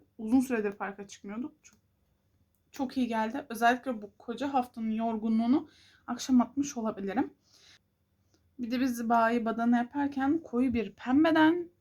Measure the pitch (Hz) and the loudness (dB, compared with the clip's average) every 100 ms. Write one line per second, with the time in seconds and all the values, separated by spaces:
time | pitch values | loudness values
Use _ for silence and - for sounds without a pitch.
0 | _ - 220 262 254 233 202 202 196 196 | _ -12 2 2 2 0 -2 -4 -8 -10
1 | 196 - 202 214 302 - _ _ _ _ | -16 -16 -12 -10 -12 -14 _ _ _ _
2 | _ _ _ _ _ _ _ - 262 269 | _ _ _ _ _ _ _ -8 -6 -2
3 | 233 226 220 277 - 220 233 247 262 214 | -2 -2 -2 -4 -8 0 2 2 -2 -8
4 | 208 _ - 220 277 277 247 233 220 220 | -10 _ -12 -8 -2 -2 -2 -6 -4 -2
5 | 233 220 226 220 233 302 - _ _ _ | -2 -2 0 0 2 2 0 _ _ _
6 | - 240 - 254 233 - - 240 220 208 | -10 -8 2 4 4 -2 -4 -4 -6 -4
7 | 196 202 370 - _ _ _ _ _ _ | -4 -2 -4 -8 _ _ _ _ _ _
8 | _ _ _ _ _ - 233 247 262 233 | _ _ _ _ _ -12 -6 0 0 0
9 | 226 233 226 240 226 226 233 240 247 285 | 2 4 4 2 0 0 2 2 2 -2
10 | 285 269 269 330 - 240 262 233 196 - | -4 0 0 0 -2 -2 0 0 -4 -6
11 | 240 277 320 320 311 349 339 _ | 0 4 4 6 6 4 -2 _